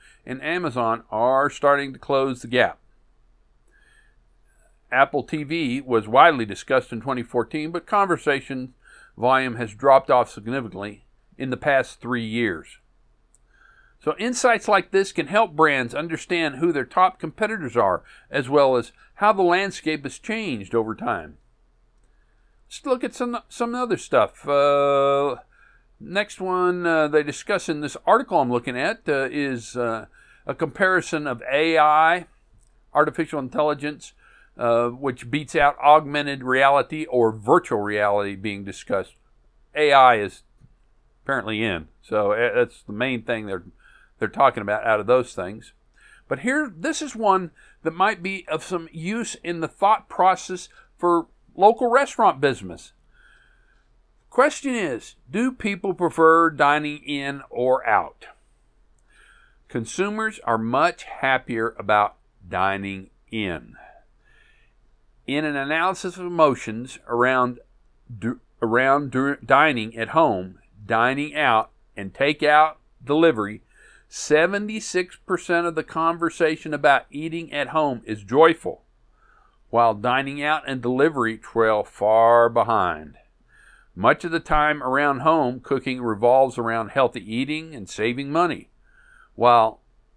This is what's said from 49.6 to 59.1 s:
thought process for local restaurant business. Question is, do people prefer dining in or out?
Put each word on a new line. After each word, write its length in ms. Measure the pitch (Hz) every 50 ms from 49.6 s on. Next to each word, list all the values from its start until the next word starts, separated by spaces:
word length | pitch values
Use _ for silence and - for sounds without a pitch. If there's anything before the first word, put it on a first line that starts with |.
| 160 143
thought 400 | - _ 196 196 214 202 - -
process 640 | - - 180 185 185 175 - - 185 180 - - _ - - _ _
for 320 | _ - 175 170 165 165 - _ _ _ _ _
local 340 | - 185 214 214 226 254 240
restaurant 500 | 233 269 285 - - - - - 160 131
business. 540 | 143 139 131 - 101 92 85 82 - - _ _ _ _ _ _ _ _ _ _ _ _ _ _ _ _ _ _ _ _ _ _ _ _ _ _ _ _
Question 460 | - - 262 302 294 - - 277 254
is, 400 | 233 202 156 127 107 - - - _ _ -
do 220 | 131 196 240 262
people 420 | 254 - - 214 202 180 - 196 180
prefer 580 | - 180 165 - - 160 160 160 165 170 165
dining 480 | 151 143 151 143 147 151 151 151 147 147
in 420 | - 135 147 143 139 139 139 139 131 -
or 360 | - - 123 131 127 131 -
out? 420 | 117 107 98 82 76 - _ - - - _ _ _ _ _ _ _ _ _ _ _ _ _ _ _